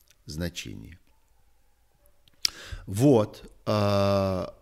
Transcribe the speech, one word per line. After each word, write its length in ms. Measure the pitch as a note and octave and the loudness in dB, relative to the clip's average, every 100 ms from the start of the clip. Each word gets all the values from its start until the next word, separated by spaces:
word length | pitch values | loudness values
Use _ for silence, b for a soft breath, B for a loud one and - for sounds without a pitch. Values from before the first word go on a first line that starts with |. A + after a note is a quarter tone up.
| _ _ | _ _
значения. 760 | - D2+ F2 - - G1+ A1 F2 _ _ _ _ _ _ _ _ _ _ _ _ _ _ B B B B - | -14 -8 -6 -8 -12 -14 -16 -20 _ _ _ _ _ _ _ _ _ _ _ _ _ _ B B B B -8
Вот. 640 | G2 C#3+ A#2+ G#2+ - - - - | 2 6 6 4 -4 -20 -12 -2
А, 920 | G#2+ G2+ G2+ G2 G2 G2 F#2 E2+ - | 2 2 2 4 2 0 -2 -6 -12